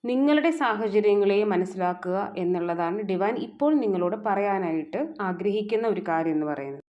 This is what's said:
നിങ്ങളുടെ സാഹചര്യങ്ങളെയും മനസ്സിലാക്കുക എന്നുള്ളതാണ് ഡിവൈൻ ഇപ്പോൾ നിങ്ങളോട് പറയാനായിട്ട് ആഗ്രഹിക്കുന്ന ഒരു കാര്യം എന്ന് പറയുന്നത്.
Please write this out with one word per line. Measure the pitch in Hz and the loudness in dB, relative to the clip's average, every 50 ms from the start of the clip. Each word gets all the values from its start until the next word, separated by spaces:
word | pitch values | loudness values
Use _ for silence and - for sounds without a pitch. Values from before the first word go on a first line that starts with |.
| - 240 | -2 0
നിങ്ങളുടെ | 247 262 277 285 302 302 294 339 320 320 | 0 2 4 4 4 4 4 2 0 2
സാഹചര്യങ്ങളെയും | 277 233 214 208 220 214 196 214 208 208 202 202 202 196 196 208 214 208 190 | 0 0 0 0 -2 2 2 4 4 6 4 6 4 4 4 4 2 2 2
മനസ്സിലാക്കുക | 175 185 185 - 185 180 180 180 180 - 180 180 196 202 - - 180 180 | 0 0 -2 -2 -2 -2 -2 -2 -2 -4 -2 -2 -2 -2 -4 -4 -4 -2
എന്നുള്ളതാണ് | 175 180 175 170 175 170 170 170 165 180 214 214 190 | 0 0 0 0 -2 -2 -2 -2 -2 -2 -4 -4 -2
ഡിവൈൻ | 190 175 196 208 240 220 - | -2 0 0 0 0 -2 -6
ഇപ്പോൾ | - - - 285 302 311 285 247 | -8 -4 0 2 2 2 2 2
നിങ്ങളോട് | 208 190 175 180 175 202 214 208 | 0 0 0 0 0 -2 -2 -2
പറയാനായിട്ട് | 220 196 196 202 202 196 190 185 170 160 160 151 151 - 214 302 320 - - 202 | -2 0 0 0 0 0 0 -2 -2 -2 -4 -4 -4 -4 -6 -4 -6 -6 -6 -4
ആഗ്രഹിക്കുന്ന | 185 180 170 185 208 202 214 208 208 226 220 233 226 196 | -4 -4 -2 -2 -2 -2 -2 -2 -2 -2 0 0 0 -2
ഒരു | 185 - 175 | -2 -2 -2
കാര്യം | 165 160 165 165 156 | -2 0 0 0 0
എന്ന് | 151 151 151 | 0 -2 -2
പറയുന്നത്. | 147 139 139 139 139 143 - | -4 -6 -6 -10 -10 -12 -16